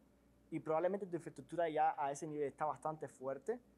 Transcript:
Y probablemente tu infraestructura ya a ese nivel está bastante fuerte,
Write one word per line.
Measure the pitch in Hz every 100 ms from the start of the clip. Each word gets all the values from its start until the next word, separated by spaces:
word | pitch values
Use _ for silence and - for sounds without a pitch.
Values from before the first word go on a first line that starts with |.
| - _ _ _ -
Y | 160
probablemente | 151 156 180 196 196
tu | 170
infraestructura | 156 143 123 165 170
ya | 156 156 -
a | 143
ese | 143 160
nivel | 147 139
está | - 156
bastante | 135 156 156 139
fuerte, | - 131 135 - 240 -